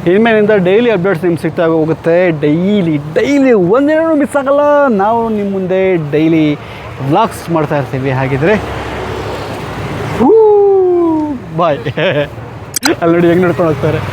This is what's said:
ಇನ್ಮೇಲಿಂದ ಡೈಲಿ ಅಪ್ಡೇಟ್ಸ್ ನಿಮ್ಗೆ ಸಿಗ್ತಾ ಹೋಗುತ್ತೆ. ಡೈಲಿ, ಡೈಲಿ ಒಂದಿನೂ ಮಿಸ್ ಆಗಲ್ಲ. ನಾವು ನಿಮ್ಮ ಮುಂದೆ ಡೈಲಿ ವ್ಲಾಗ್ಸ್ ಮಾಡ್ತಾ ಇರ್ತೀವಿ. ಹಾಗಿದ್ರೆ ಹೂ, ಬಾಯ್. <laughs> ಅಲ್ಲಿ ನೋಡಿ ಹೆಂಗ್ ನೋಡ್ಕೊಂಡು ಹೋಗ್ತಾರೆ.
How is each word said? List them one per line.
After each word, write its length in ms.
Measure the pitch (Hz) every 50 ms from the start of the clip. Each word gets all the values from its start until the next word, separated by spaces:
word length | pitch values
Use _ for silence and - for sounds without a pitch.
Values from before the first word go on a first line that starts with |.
| -
ಇನ್ಮೇಲಿಂದ 420 | 170 180 208 226 233 220 214 208 208 214 202 180
ಡೈಲಿ 260 | 180 190 220 247 240
ಅಪ್ಡೇಟ್ಸ್ 320 | 220 190 170 202 190 156 185
ನಿಮ್ಗೆ 180 | 180 170 151
ಸಿಗ್ತಾ 240 | - 165 147 185 170
ಹೋಗುತ್ತೆ. 500 | 165 165 165 160 160 160 - - 170 165 175 185 180 165 147
ಡೈಲಿ, 540 | 156 147 147 165 180 196 208 208 180 165 156 147 147 151 156
ಡೈಲಿ 400 | 247 220 254 285 285 269 262 240
ಒಂದಿನೂ 640 | 208 175 170 214 262 285 294 311 311 330 330 320
ಮಿಸ್ 200 | 285 - 220 -
ಆಗಲ್ಲ. 280 | 285 262 269 277 285 294 294 294 285 285
ನಾವು 420 | 277 226 190 190 214 233 233 233 226
ನಿಮ್ಮ 220 | 220 208 202 202
ಮುಂದೆ 280 | 196 190 185 175 185 190 190 190 185 170 156 143
ಡೈಲಿ 320 | 147 151 160 160 165 160 156 151 147 143 - - - - - - - - 135 135
ವ್ಲಾಗ್ಸ್ 400 | 156 196 226 196 - - - -
ಮಾಡ್ತಾ 280 | 165 160 151 135 156
ಇರ್ತೀವಿ. 340 | 143 131 117 - 131 131 139
ಹಾಗಿದ್ರೆ 440 | 131 131 135 131 139 131 147 180 214 196 - - - - - - - - - - - - - - - - - - - - - - - - - - - - - - -
ಹೂ, 140 | - - 302 440 440 440 427 415 403 403 403 392 381 370 359 359 349 339 330 320 311 302 302 285 233 196 170 160
ಬಾಯ್. 220 | 160 170 165 143 127 113
<laughs> 1120 | 139 123 170 156 190 135 147 143 147 - - - - - - - - - - - - - -
ಅಲ್ಲಿ 120 | 175 170 170
ನೋಡಿ 140 | 175 170
ಹೆಂಗ್ 160 | 170 170 180 180
ನೋಡ್ಕೊಂಡು 280 | 175 165 - 180 160
ಹೋಗ್ತಾರೆ. 280 | 151 135 - 156 120 120 - -